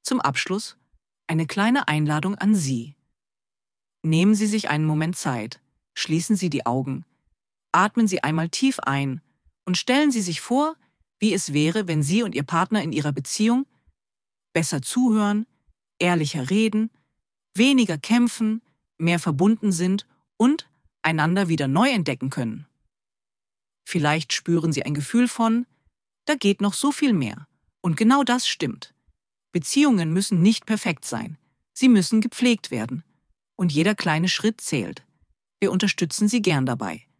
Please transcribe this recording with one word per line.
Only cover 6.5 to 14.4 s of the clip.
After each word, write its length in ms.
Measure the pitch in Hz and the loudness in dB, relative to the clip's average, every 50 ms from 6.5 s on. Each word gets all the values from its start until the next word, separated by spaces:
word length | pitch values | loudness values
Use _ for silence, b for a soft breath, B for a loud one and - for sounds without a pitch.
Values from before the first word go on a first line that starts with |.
die 160 | 147 135 - | -2 -2 -2
Augen, 380 | 120 123 131 135 135 131 - - _ _ _ _ _ _ _ _ _ _ _ _ _ | -2 -2 -2 -2 -4 -6 -8 -10 _ _ _ _ _ _ _ _ _ _ _ _ _
atmen 380 | - 170 190 208 _ 240 226 202 | 2 2 2 2 _ 0 0 2
Sie 160 | 185 - - | 0 -2 -2
einmal 240 | 151 156 165 165 170 | -2 -2 -2 -2 -4
tief 320 | - - 269 269 262 - | -2 0 0 0 0 -2
ein 400 | - - 139 139 139 135 131 - _ _ _ _ _ _ _ _ _ | -4 -4 -2 -2 -2 -4 -4 -8 _ _ _ _ _ _ _ _ _
und 120 | - 180 | -4 -4
stellen 340 | - - - 247 277 302 294 | -2 0 0 2 2 2 2
Sie 120 | 247 226 | 2 0
sich 180 | 196 175 160 - | -2 -4 -6 -8
vor, 340 | - - 240 269 294 311 320 _ _ _ _ _ _ _ _ _ | -4 -2 0 0 0 -2 -4 _ _ _ _ _ _ _ _ _
wie 120 | 208 220 | 0 0
es 200 | 185 196 - - | 0 0 -2 -2
wäre, 340 | 139 147 151 160 170 220 202 | 0 0 0 2 0 -2 -2
wenn 160 | 175 160 151 | -2 0 0
Sie 220 | 143 139 180 220 240 | 0 2 2 0 0
und 100 | 202 - | 0 -2
Ihr 80 | 139 | -6
Partner 400 | 147 - 170 165 180 - 220 214 | -6 -2 0 -2 0 0 0 -2
in 80 | 143 160 | -2 -2
Ihrer 200 | 120 151 143 147 | -4 -4 -2 -4
Beziehung 540 | 143 139 135 - - - 214 226 240 254 277 _ _ _ _ _ _ _ _ _ _ _ _ _ _ _ | -4 -6 -6 -8 -2 0 2 2 2 0 -2 _ _ _ _ _ _ _ _ _ _ _ _ _ _ _